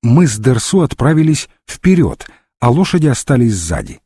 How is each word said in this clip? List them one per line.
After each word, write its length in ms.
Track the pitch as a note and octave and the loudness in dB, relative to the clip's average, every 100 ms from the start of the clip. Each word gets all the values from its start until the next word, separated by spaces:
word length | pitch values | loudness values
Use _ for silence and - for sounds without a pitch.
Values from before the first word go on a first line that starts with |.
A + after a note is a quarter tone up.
мы 240 | A#2 C3 F3 | 2 2 2
с 120 | G#2+ | 0
Дерсу 420 | G#2+ B2 - G3 | 0 0 0 0
отправились 680 | D3+ - B2+ D#3+ D#3 D3+ - _ _ | -2 -2 0 2 2 0 -6 _ _
вперед, 580 | - F3+ F#3 A#2 - - - _ _ | -4 0 2 0 -4 -16 -20 _ _
а 120 | A#2+ | 0
лошади 360 | C3+ F#3+ F3+ D3+ | 0 0 0 0
остались 480 | B2+ - C3+ A#2 | -2 0 0 2
сзади. 460 | G2+ D#2+ D#2 G1+ - | -2 -4 -6 -8 -16